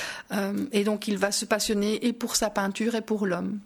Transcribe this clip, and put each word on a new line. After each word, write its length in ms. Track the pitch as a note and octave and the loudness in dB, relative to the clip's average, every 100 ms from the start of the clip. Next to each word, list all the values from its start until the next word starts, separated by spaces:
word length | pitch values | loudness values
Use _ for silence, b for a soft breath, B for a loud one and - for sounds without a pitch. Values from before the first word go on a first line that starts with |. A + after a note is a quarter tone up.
| B B - | B B -4
Euh, 320 | G3 G3 G3+ F#3+ | -2 -2 -2 0
et 100 | G3+ | 2
donc 260 | G3+ G#3+ G#3+ | 2 0 0
il 100 | G3+ | 0
va 120 | G3+ | 2
se 140 | G3 | 0
passionner 640 | A3 G#3+ - G#3 G#3 G#3+ B3 | 0 0 2 2 2 2 0
et 80 | |
pour 220 | A#3+ A#3 - | 0 -2 0
sa 120 | G#3+ | 0
peinture 460 | G#3 G3 G3 A3 | 0 -2 0 0
et 80 | A3+ | 0
pour 240 | A3 G#3+ G3+ | 0 0 2
l'homme. 320 | F3 F#3+ G#3 | 0 -2 -6